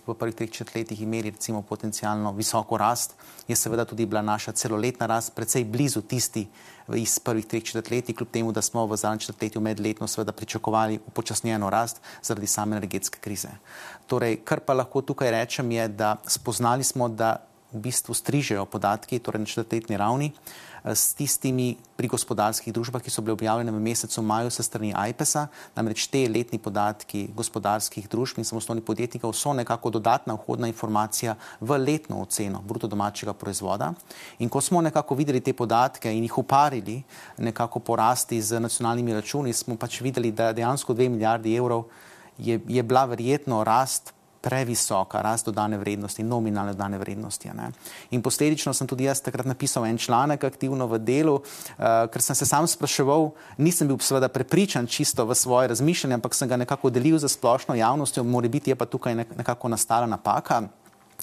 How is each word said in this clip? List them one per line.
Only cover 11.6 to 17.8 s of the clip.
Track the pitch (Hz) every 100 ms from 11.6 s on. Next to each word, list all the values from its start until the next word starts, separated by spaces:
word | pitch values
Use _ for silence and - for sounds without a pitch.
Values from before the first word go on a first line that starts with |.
| 98
rast | 104 117 - - -
zaradi | - 104 104
same | - 104 104
energetske | 95 98 - -
krize. | 104 98 - - - - - - -
Torej, | 123 120 110
kar | - 151
pa | -
lahko | 131 120 139
tukaj | 135 - 127
rečem, | 113 120 - 123
je, | 117 113
da | 104 107 107 -
spoznali | - 127 113 120 127
smo, | 131 127 120
da | 110 113 - - _ _
v |
bistvu | 113